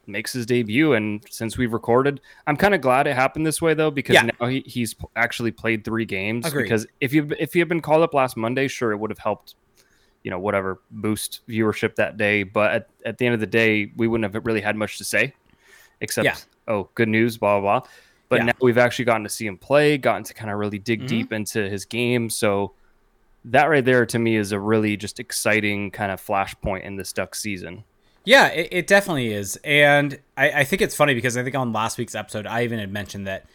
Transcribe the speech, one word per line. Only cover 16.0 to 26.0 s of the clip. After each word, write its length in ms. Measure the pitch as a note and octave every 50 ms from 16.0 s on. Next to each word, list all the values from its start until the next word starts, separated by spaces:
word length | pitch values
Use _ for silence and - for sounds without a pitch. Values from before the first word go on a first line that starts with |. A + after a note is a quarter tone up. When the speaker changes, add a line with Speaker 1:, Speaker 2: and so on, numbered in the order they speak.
Speaker 1:
except, 240 | G#2+ - - A#2 G2+
Speaker 2:
Yeah. 100 | A#2+ D#2+ - - _ _ _ _ A#2+
Speaker 1:
"Oh, 200 | A2 G2+ F2+ - _
good 120 | - A#2
news, 300 | A2 A2 A2 A#2 A#2+ A2
blah, 240 | - G#2+ G2+ G#2 G2+
blah, 180 | G2 G2+ G#2+ B2+
blah." 100 | - - - - _ _ _ _ _
But 120 | _ B2 A#2+
Speaker 2:
Yeah. 40 | A#2
Speaker 1:
now 60 | A#2+ - -
we've 180 | B2+ B2 A2+
actually 280 | A#2+ B2 A#2+ - - A#2+
gotten 180 | A#2 A2+ G#2+ G#2
to 60 | G2+
see 180 | - - A2+
him 100 | G#2 F#2
play, 400 | - - - C3+ D3 D3+ D3 D3+
gotten 280 | C3+ B2 A#2+ G#2 F#2+ A2
to 80 | - -
kinda 200 | - A2 G#2+ G2+
really 260 | G#2 G#2 G#2 G#2 G2
dig 200 | G2 A#2 A2+ A2
Speaker 2:
Mm-hmm. 80 | B2+
Speaker 1:
deep 240 | C3 A#2 A2+ - -
into 380 | A2 G#2+ G2+ - - A2+ G2+ G2
his 160 | G#2 F#2+ -
game. 440 | - A2+ A#2 B2 A#2+ B2 A#2+ A#2 A2
So 440 | - - - G#2 G2 G2+ G2 F#2+ - _ _ _ _ _ _ _ _ _ _ _ _ _ -
that 240 | A#2+ A#2 C#3 C#3+ D#3
right 160 | D#3 C#3 A#2
there 200 | B2+ B2+ B2 A#2
to 140 | - - A#2
me 160 | A#2 A2+ A2
is 160 | A2 G#2 F#2+
a 80 | G#2 G2
really 380 | G2+ G#2+ A2+ A2 G#2+ G#2 G#2
just 200 | F#2+ G#2+ - -
exciting 760 | - A#2 - - - - A2 G#2+ G#2+ G#2 G#2 G2+ G2+ G2+ F#2+
kind 200 | - -